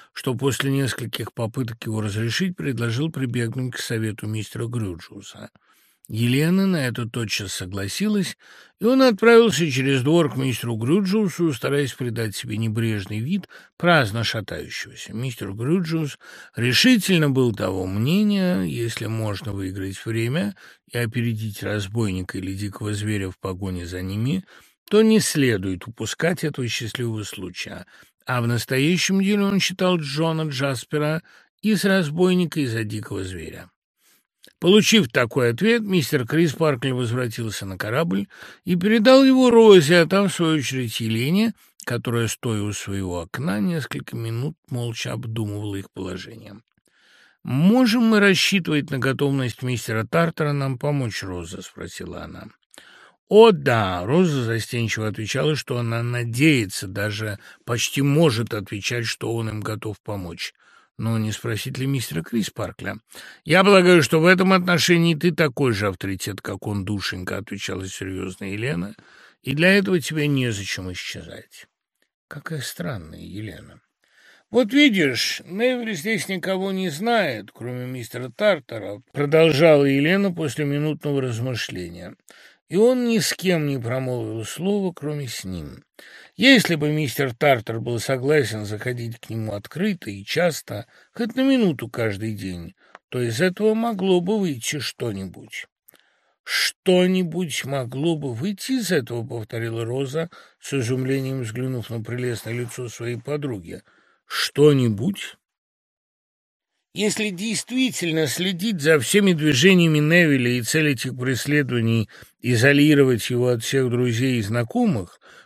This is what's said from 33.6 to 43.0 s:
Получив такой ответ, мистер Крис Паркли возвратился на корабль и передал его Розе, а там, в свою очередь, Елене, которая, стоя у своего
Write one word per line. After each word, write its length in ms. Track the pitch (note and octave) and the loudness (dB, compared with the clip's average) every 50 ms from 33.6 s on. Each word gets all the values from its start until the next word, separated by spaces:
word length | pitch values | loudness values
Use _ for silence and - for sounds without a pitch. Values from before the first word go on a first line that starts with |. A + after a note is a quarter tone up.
| - - _ _ _ _ _ _ _ _ _ _ _ _ _ _ - - _ _ | -18 -20 _ _ _ _ _ _ _ _ _ _ _ _ _ _ -20 -20 _ _
Получив 500 | - F3 G3+ G#3+ F#3 - - A3 D#3+ A#2 | 4 6 6 6 6 6 6 4 4 4
такой 420 | - C3 B2 A#2 - C#3 B2 A#2 | 2 0 0 0 0 0 2 2
ответ, 300 | A#2+ A#2 F3+ A3 A#3 A#3+ | 2 2 2 2 2 2
мистер 440 | G#3+ G3+ F#3+ F3 C3+ - D#3 C3+ A#2+ | 0 0 0 0 0 2 0 -2 -2
Крис 280 | A#2 D3+ D#3+ F3 D#3+ B2 | 0 0 2 2 2 0
Паркли 380 | - E3 D3+ C#3 A#2+ C3 C3+ | 0 0 0 0 0 -2 -2
возвратился 760 | B2+ B2+ B2 A2+ A#2+ B2+ B2+ A#2+ A2 - A#2 A2 G2 - G2+ | -2 -2 -2 -2 -2 -2 -4 -4 -6 -6 -8 -8 -8 -8 -8
на 120 | G2 F#2+ F#2 | -10 -8 -8
корабль 500 | G#2 G#2 A2+ C#3+ E3+ E3+ F#3+ G3 G3+ - - - - - - - - | -6 -4 -2 -2 0 0 -2 -2 -4 -6 -10 -18 -20 -20 -20 -10 -4
и 140 | E3+ F3+ F3 | -2 0 0
передал 480 | F3 G#3+ A3 A#3 G3+ C4 C4 C4+ C4+ | 2 2 4 4 8 8 8 10 10
его 240 | C4 C4 B3+ B3+ B3 | 8 8 6 6 8
Розе, 500 | A#3 A3+ A3+ A3 G3 F3+ C#3+ C3+ F3 F3 | 8 10 12 12 12 10 10 8 6 6
а 80 | E3 D#3 | 6 6
там, 220 | F#3 G3 G3+ F#3 | 4 2 2 2
в 40 | - | 0
свою 260 | - E3+ D#3+ D#3+ D#3 | 0 0 2 2 0
очередь, 420 | B2 - C3 C3 B2 A#2 - - | 0 -2 -4 -4 -4 -4 -4 -4
Елене, 520 | A#2 A2 A2+ A2+ B2 C#3+ F3 G3+ A3 A#3 - _ _ _ _ - - | -2 0 0 0 0 2 2 2 2 0 -2 _ _ _ _ -14 -8
которая, 460 | - B2 A#2 - B2 A#2 A#2 A#2 G#2+ | -4 -4 -4 -2 -2 0 0 0 -2
стоя 320 | - - - B2 A2 G#2 | -2 -4 -4 -2 -2 -2
у 100 | G2+ G#2+ | -2 -2
своего 480 | G2+ - - - G2 G2 | -4 -6 -6 -6 -4 -4